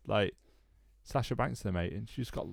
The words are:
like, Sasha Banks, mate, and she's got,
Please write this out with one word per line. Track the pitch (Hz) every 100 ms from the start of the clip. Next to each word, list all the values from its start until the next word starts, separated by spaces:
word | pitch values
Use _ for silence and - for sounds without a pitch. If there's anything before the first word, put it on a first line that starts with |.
| -
like, | 104 98 - _ _ _ _ - -
Sasha | - 139 117 123
Banks, | 131 123 101
mate, | 90 90
and | 101 110
she's | - 120
got, | - -